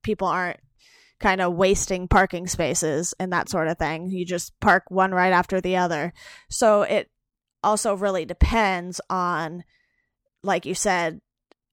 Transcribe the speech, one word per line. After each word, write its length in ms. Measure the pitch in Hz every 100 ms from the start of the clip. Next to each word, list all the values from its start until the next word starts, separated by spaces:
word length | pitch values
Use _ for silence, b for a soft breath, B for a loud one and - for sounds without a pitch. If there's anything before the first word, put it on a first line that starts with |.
people 240 | 220 202 185
aren't 320 | 175 175 - _ _ b b b _
kind 200 | 208 185
of 140 | 180
wasting 560 | 175 190 202 - 185 180
parking 380 | 196 190 175 180
spaces 680 | - 151 165 156 147 175 -
and 120 | 185
that 180 | 175 -
sort 200 | 175 160
of 80 | 175
thing. 320 | 156 160 185
You 160 | 185 175
just 320 | 175 - _
park 240 | 208 277 -
one 220 | 190 190
right 220 | 185 185
after 280 | 180 180 190
the 160 | 180 185
other. 360 | 175 156 151 B B B B
So 320 | - 226 208
it 280 | - 208 - _ _ _ _ _
also 320 | 202 214 226 202
really 300 | 202 190 160
depends 760 | 170 - 233 202 180 180 180 -
on, 540 | 185 175 160 160 175 - _ _ _ _ _ _ _
like 220 | 202 180 -
you 100 | 185
said, 440 | 208 180 165 165 _ _ _ _ _